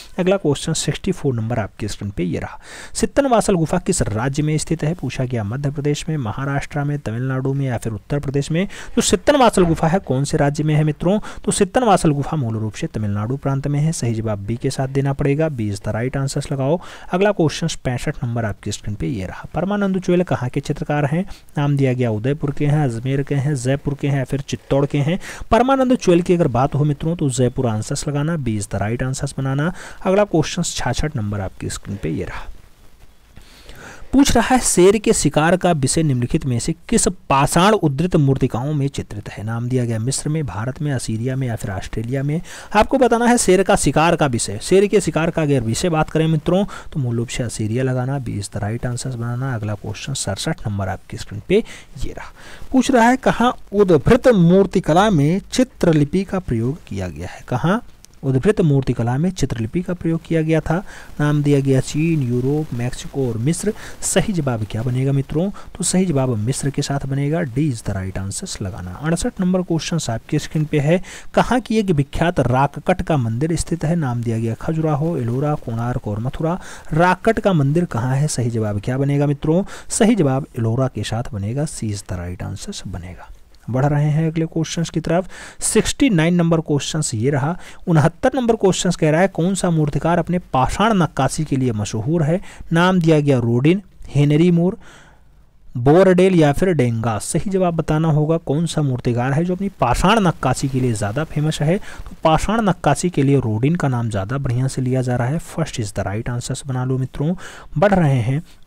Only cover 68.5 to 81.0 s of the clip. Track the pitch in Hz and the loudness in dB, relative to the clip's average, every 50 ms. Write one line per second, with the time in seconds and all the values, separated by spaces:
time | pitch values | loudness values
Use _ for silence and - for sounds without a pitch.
68.5 | - - 104 95 - 90 90 90 92 - 139 160 170 180 - 247 - - 185 180 | -8 -8 -8 -8 -8 -8 -10 -10 -10 -6 -4 -2 -2 0 -2 -4 -2 -2 0 0
69.5 | 185 185 180 - 170 160 - - 175 156 - - 117 113 - - 151 147 - - | 0 0 0 0 -2 -2 -2 -2 -4 -4 -2 -2 -4 -6 -4 -4 -4 -4 -2 -2
70.5 | - 156 151 151 - 151 139 151 175 185 - - - - - - - 160 - - | -2 -2 -2 0 0 0 2 2 2 0 0 -4 -14 -16 -10 -4 0 0 2 2
71.5 | 233 254 - - 220 220 214 190 165 143 - - - - 160 170 185 - 135 117 | 0 0 0 0 0 0 2 2 2 0 0 -2 0 -2 0 0 0 0 0 2
72.5 | - 170 170 - - 151 - - 180 - 180 - 165 143 120 113 113 120 156 165 | 2 2 2 0 -2 -4 -2 -2 0 0 0 0 0 0 0 0 0 0 0 0
73.5 | 170 151 - - 180 160 - 151 175 175 151 123 120 120 117 117 113 113 113 113 | -2 -2 -2 -4 -4 -2 -2 0 0 0 0 -2 -2 -2 -2 -2 -2 -2 -2 -2
74.5 | 110 - - - 165 160 160 156 151 135 156 165 170 135 120 113 120 131 151 147 | -4 -4 -4 -4 -2 0 0 0 0 0 0 -2 -2 -2 -2 -2 -2 -2 -2 -2
75.5 | 151 147 - 127 113 113 113 120 123 131 - 107 101 107 117 127 - - 156 156 | -2 -4 -4 -6 -4 -4 -2 -2 -4 -4 -4 -4 -4 -4 -4 -6 -4 -4 -2 -2
76.5 | 175 185 - - - - - - 160 156 175 180 180 - - 226 220 233 - 208 | -4 -4 -8 -12 -16 -14 -8 -2 2 4 4 4 2 2 2 0 2 2 2 2
77.5 | 185 151 135 135 151 175 175 - - 113 107 123 135 135 151 151 - - 117 120 | 4 4 2 2 2 2 0 0 -2 -2 -2 0 0 0 0 0 0 -2 -2 -2
78.5 | 113 113 110 107 104 101 - 123 127 131 139 139 143 143 143 143 143 - - 156 | 0 -2 -2 -2 -2 -4 -4 -4 -2 -2 0 0 2 2 2 0 0 0 0 0
79.5 | 160 180 202 - - - - - - - 220 202 247 202 151 135 131 135 156 - | 2 2 0 -2 -8 -14 -12 -6 0 2 4 4 4 4 4 2 2 0 -4 -6
80.5 | - 123 113 113 113 127 131 127 - 107 | -6 -2 -2 0 0 0 0 0 -2 -4